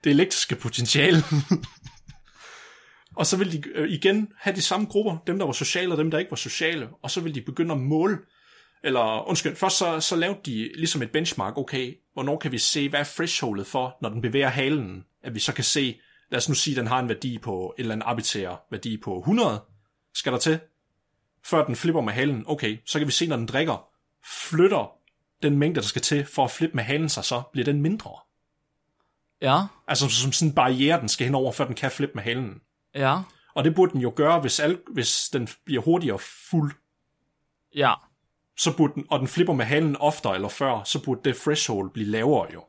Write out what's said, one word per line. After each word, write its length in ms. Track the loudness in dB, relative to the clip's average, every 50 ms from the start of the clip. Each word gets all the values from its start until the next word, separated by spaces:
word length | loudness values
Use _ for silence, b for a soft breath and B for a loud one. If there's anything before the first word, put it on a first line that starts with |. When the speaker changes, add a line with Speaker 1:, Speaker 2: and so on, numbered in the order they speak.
| 4
Speaker 1:
det 60 | 6
elektriske 460 | 6 6 6 4 2 -2 0 -2 -2
potentiale. 600 | -4 -4 -6 -2 -2 0 2 4 4 6 6 6 6 4
<laughs> 1900 | 4 0 0 2 2 0 0 0 -8 -16 -18 -20 -20 -20 -20 -20 -20 -20 -20 -20 -20 _ -20 -20 -20 -20 -20 -20 -20 -20 -20 -20 -20 -20 _ _ _ -4
Og 100 | -2 0
så 100 | 2 4
ville 160 | 2 2 0 0
de, 100 | -4 -6 -6 -4
øh, 160 | -2 -2 0 -2
igen 360 | 2 4 4 4 4 2 -2 -6 -4
have 180 | -4 -2 0
de 60 | 0 0
samme 240 | 0 2 0 0
grupper, 300 | 0 0 0 0 0 -2 -4 -4
dem, 120 | -4 -2 0
der 80 | 0
var 60 | -2 -2
sociale, 400 | -2 -2 -2 -2 0 0 0 0
og 40 | 0
dem, 120 | 0 0
der 80 | 0 -2
ikke 120 | -2 -2
var 60 | -6
sociale. 520 | -8 -6 -6 -4 -2 -2 0 -2 -2 -6 -10 -12 _ -8
Og 80 | -4
så 100 | -4 -4
ville 140 | -4 -4 -6
de 60 | -6 -6
begynde 280 | -6 -2 -2 0 0 0
at 60 | 0
måle, 380 | 0 2 2 4 4 2 2 0 b b b b b b b b b b b b b
eller 440 | 0 2 2 2 2 0 -2 -2 -2
undskyld, 280 | -2 -2 -2 -4 -2
først 200 | 0 0 0 2 2
så, 220 | 0 0 0 0
så 160 | -2 0 0
lavede 220 | 0 0 0 -2 -4 -6
de 240 | -6 -6 -6 -6 -6 -6
ligesom 280 | -4 -2 -2 0 -2 -4
et 80 | -2
benchmark, 480 | -2 -2 -2 0 -2 -2 -4 -4 -2 -6
okay, 360 | -6 -4 -4 -4 -4 -6 -8 _ _ _ _
hvornår 260 | -6 -2 -2 -2 -2
kan 140 | -2 -4 -2
vi 60 | 0
se, 300 | 0 0 0 0 -2 0
hvad 120 | 0 -2
er 40 | -2
thresholdet 640 | -2 -4 -4 -4 -2 -2 -2 -2 -2 -4 -4 -6
for, 300 | -4 -2 -4 -4 -4 -6 _ -6
når 60 | -6
den 120 | -4 -2
bevæger 280 | -4 0 0 2 2 2
halen, 560 | 2 0 0 0 0 -2 -2 -6 -10 -14 -16 _ _ _ -14
at 120 | -10 -6
vi 60 | -2
så 120 | -2 -2 -2
kan 100 | -2 0
se, 360 | 0 0 2 0 -2 -2 b b b b b b b
lad 80 | -4 -2
os 100 | 0 0
nu 60 | 0
sige, 220 | 0 0 0 -2
den 100 | -2 0
har 120 | 0 0 0
en 100 | 0 0
værdi 300 | -4 -4 -4 -6 -6 -6
på, 360 | -6 -6 -4 -4 -4 -6 -8 -6
en 40 | -4
eller 100 | -4 -4
anden 140 | -4 -2 -4
arbitrær 560 | -4 -2 -2 -4 -2 -2 -4 -6 -8 -10 _ _
værdi 260 | -12 -8 -6 -6 -8 -6 -6
på 160 | -6 -6 -4
hundrede, 420 | 0 2 2 4 4 2 0 -4 -8 _ _ _ _ _ _ _ _ _ _
skal 180 | -4 -2 0 0
der 60 | 2
til, 220 | 2 2 2 0 -2 _ _ _ _ _ _ _ _ _ _ _ _ _ _ _ _
før 200 | 0 2 2 2
den 100 | 2 0
flipper 240 | -2 0 0 2 2
med 120 | 0 0 0
halen, 320 | 0 0 0 0 -2 -2
okay, 320 | -4 -4 -2 -2 -4 -4 -4 _
så 120 | -4 -2 0
kan 80 | 0
vi 60 | 0 2
se, 140 | 0 0
når 100 | 0 0
den 100 | -2 -2
drikker, 400 | -2 0 0 0 0 -2 -4 -6 _ _ _ _ _ _ _ _
flytter 680 | -14 -12 -10 -8 -2 4 6 6 6 6 4 0 -2 -10 _ _ _ _ _ _ _ _ _ 2
den 160 | 2 4 4
mængde, 220 | 4 2 2 0
der 60 | -2
skal 160 | -2 -4 -2 0
til 220 | 2 0 0 0
for 180 | -2 0 0 0
at 60 | 0
flippe 260 | 0 -4 -4 -2 -2
med 80 | -2 -2
halen 240 | 0 0 0 0 0
sig 160 | -2 -2 -2
så, 180 | -2 -4 -4 -4 -6 -4
bliver 120 | -2 0
den 180 | 0 2 2 2
mindre. 280 | 0 0 -2 -6 -12 -16 -18 -20 _ _ _ _ _ _ _ _ _ _ _ _ _ _ _ _ _ _ _ _ _ _ _ 2
Speaker 2:
Ja. 180 | 4 4 4 2 0 -8 _ _ -2
Speaker 1:
Altså 200 | 0 2 2 2
som 240 | 2 2 0 0 0
sådan 160 | 2 2 2
en 40 | 4
barriere, 460 | 4 4 4 4 4 4 4 4 2
den 80 | 2 -2
skal 160 | -2 0 0
hen 80 | 0 2
over, 180 | 2 0 0 0
før 120 | -2 -2
den 80 | -2 -2
kan 160 | -4 -4 -4
flippe 220 | -2 -2 -4 -4 -4
med 80 | -6 -4
halen. 320 | -2 -2 -2 -4 -6 -10 -14 _ _ _ _ _ _ _
Speaker 2:
Ja. 240 | 0 2 2 2 0 -2 b b b b b b
Speaker 1:
Og 100 | 2 2
det 100 | 2 6
burde 180 | 6 4 4 4
den 80 | 0
jo 120 | 0 0 2
gøre, 240 | 2 4 4 4 4
hvis 200 | 2 0 0 2
al-, 180 | 2 0 0 0 -6 -8 -4
hvis 360 | -2 0 0 0 -2 -2 -2 -2
den 160 | -4 -4 -4 -10 _ _
bliver 180 | -4 -2 0 2
hurtigere 360 | 2 2 2 2 -2 -2 -4 -6 -12 -16 -18 -8 0
fuld. 220 | 0 2 2 0 -4 _ _ _ _ _ _ _ _ _ _ _ _ _ _ _ _ _ _ _ _
Speaker 2:
Ja. 200 | 2 2 2 2 2 -4 _ _ _ _ _ _ _ _ _ _
Speaker 1:
Så 200 | -2 -2 -2 2
burde 160 | 2 2 2 2
den, 100 | -6 -4 -2
og 80 | -2 -2
den 80 | 0 -2
flipper 240 | 0 0 2 2 2
med 100 | 0 0
halen 320 | 0 2 2 2 2 0
oftere 380 | 2 0 0 0 0 -2 -2 -2
eller 140 | -2 -4 -6
før, 340 | -4 -2 0 0 0 -2 -2
så 180 | -4 -4 -4 -2
burde 160 | -2 -4 0 0
det 120 | -2 -2
threshold 540 | 0 0 0 0 0 0 -2 -2 -2 -4 -4 -4
blive 160 | -4 -4 -2
lavere 440 | 0 0 2 4 4 2 2 -2 -10
jo. 100 | -18 -20